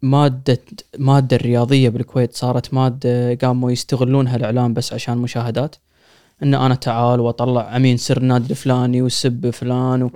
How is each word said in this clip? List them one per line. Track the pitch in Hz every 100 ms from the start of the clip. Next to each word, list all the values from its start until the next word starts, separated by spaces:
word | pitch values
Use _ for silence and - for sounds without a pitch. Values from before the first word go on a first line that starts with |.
مادة، | 131 139 147 131 135 120 - - - -
مادة | 135 139 131 123
الرياضية | 120 120 120 139 123
بالكويت | 120 143 135 117
صارت | - 127 120 -
مادة | 135 131 127 127 123 123
قاموا | 123 127 123 123
يستغلونها | 123 - 127 127 139 127 123
الإعلام | 110 123 123
بس | 117 -
عشان | 117 - 120
مشاهدات؟ | 120 123 117 117 151 - _ _ _ _ _ -
إن | 143
أنا | 139 131
تعال | 131 127 117 120 123
وأطلع | 117 117 123 123 110 123
أمين | 131 120
سر | - 127
النادي | 127 123 123
الفلاني | - 135 127 123 123
وسب | 127 - 135 123 123
فلان | - 123 123 127 127
و، | 123